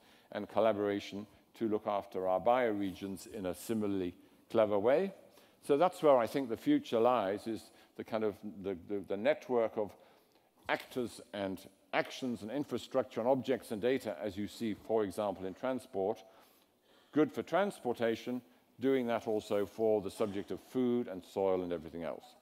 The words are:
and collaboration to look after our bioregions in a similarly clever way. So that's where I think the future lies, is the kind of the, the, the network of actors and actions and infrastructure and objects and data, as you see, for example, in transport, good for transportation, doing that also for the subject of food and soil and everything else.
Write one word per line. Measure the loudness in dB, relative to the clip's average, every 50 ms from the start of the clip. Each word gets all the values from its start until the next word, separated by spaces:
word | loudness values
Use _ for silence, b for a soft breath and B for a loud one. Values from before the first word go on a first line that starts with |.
| B B B B B B -8
and | -8 -6 -2
collaboration | 0 4 4 4 4 2 2 0 0 -2 -4 -6 -10 -10 -12 -12 b b b b _ -2
to | -2 0
look | 0 0 0
after | 0 -2 -2 -2 -4 -6 -2 0 2
our | 2 2
bioregions | 4 4 4 4 4 2 2 0 -2 -4 -4 -6 -8 -8 -8 -8 -10 -12 -10
in | -6 -4
a | -4 -4
similarly | -4 -4 -4 -2 -2 0 0 0 0 -2 -4 -6 -10 B B B B B B
clever | 4 4 4 4 4 2
way. | 4 4 4 4 2 0 -6 -10 -20 -20 B B B B B B 0
So | 2 4
that's | 4 4 2 2 4 6
where | 6 8 6
I | 6
think | 2 0 -2 -2 -2
the | -4
future | -2 2 4 4 4 2 2 2 4
lies, | 4 6 4 4 2 0 0 -2 -4
is | -6 -6 -6 -8 -14 B B B B B
the | -14 -10
kind | -6 -4 -2 -2
of | -2 -2 -4 -10 -12 -12 -8 -6
the, | -6 -6 -6 -6 -6
the, | -6 -6 -4
the | -4 -4
network | -2 0 0 0 0 -2 -2 0 2 2 0 0
of | -2 -6 -6 -6 -16 b b b b b b b b b b b _ _ -4
actors | -4 -4 -4 -8 -6 -6 -6 -6 -6 -12 -16 _ -6
and | -4 -4 -4 -4 -6 -12 -18 _ _ _ _ -2
actions | -2 -2 -4 -6 -8 -6 -6 -6 -6 -8
and | -8
infrastructure | -6 -6 -6 -4 -6 -8 -6 -2 -2 -2 -2 -2 -2 -2
and | 2 2
objects | 2 2 2 -2 -2 -2 -2 -6
and | -6 -2
data, | 0 0 0 0 -2 -4 -6 -6 -6
as | -6 -6
you | -4 -6
see, | -6 -6 -4 -4 -4 -4
for | -4 -4 0 0 2 2
example, | 0 -2 -2 -2 -2 -2 -4 -6
in | -8 -8
transport, | -6 -4 -4 -4 -4 -6 -8 -4 -2 -2 -2 -2 -4 -8 B B B B B B B B B B _ b b b b b b b
good | 4 4 4 2
for | -6 -6
transportation, | 0 0 2 2 0 -2 -4 -4 -4 -2 0 2 0 0 0 -2 -6 -6 -6 -8 b b b b b b -2
doing | 2 2 4 4 2
that | 2 0 -2 0
also | 0 -2 -2 0 0 0 0 0
for | 0 -2 0 4 4 4 4 2
the | -2
subject | -2 -2 -2 -2 -2 -4 -6 -6
of | -8 -10
food | -8 -6 -2 0 2 2 2 0 -2 -4
and | -8 -12 -12
soil | -8 -2 0 2 2 2 2 0
and | -2 -4
everything | -6 -8 -10 -10 -8 -8
else. | -8 -8 -10 -12 -20 -20 _